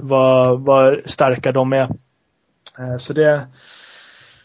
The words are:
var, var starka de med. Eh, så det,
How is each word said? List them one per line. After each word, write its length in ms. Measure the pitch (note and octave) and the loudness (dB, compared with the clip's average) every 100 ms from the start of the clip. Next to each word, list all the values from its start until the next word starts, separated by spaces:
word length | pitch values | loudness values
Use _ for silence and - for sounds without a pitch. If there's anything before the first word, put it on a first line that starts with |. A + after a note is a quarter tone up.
var, 560 | C#3 C3+ C3 C3 B2+ B2+ | -2 0 2 4 2 0
var 440 | C3+ C3+ C3 C#3 - | 2 4 4 2 -4
starka 460 | - C3+ B2+ C3 | -2 -2 0 -2
de 180 | C3 C3 | -2 0
med. 140 | C3+ C3 B2 _ _ _ _ _ _ - - | -2 -4 -6 _ _ _ _ _ _ -20 -14
Eh, 180 | B2+ B2 | -10 -10
så 160 | - | -6
det, 340 | D3 D3+ D3 C3 _ - - - - - - - _ | 0 2 0 -4 _ -20 -20 -20 -20 -20 -20 -20 _